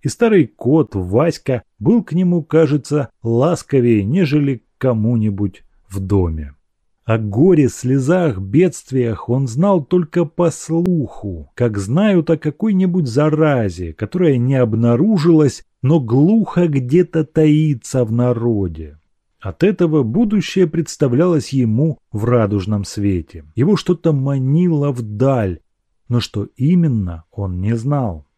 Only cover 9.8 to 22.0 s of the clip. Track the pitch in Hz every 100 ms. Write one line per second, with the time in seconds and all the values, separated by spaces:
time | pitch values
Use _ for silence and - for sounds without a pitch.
9.8 | 135 180 156 180 160 - 170 - - 165
10.8 | 180 175 113 - 104 85 71 - 120 104
11.8 | 98 147 214 185 156 160 156 - 220 190
12.8 | 185 180 139 117 151 151 156 131 104 87
13.8 | 85 - 104 180 175 131 123 135 120 113
14.8 | 117 120 202 202 160 160 143 - - _
15.8 | 131 165 117 123 160 226 190 - 175 139
16.8 | 123 165 180 160 151 - 156 151 156 127
17.8 | - 131 117 117 123 120 120 107 92 80
18.8 | 76 76 _ _ _ _ 98 - 185 190
19.8 | 170 151 117 147 226 208 - 190 175 165
20.8 | 151 - 143 120 180 160 - 135 120 110
21.8 | 160 -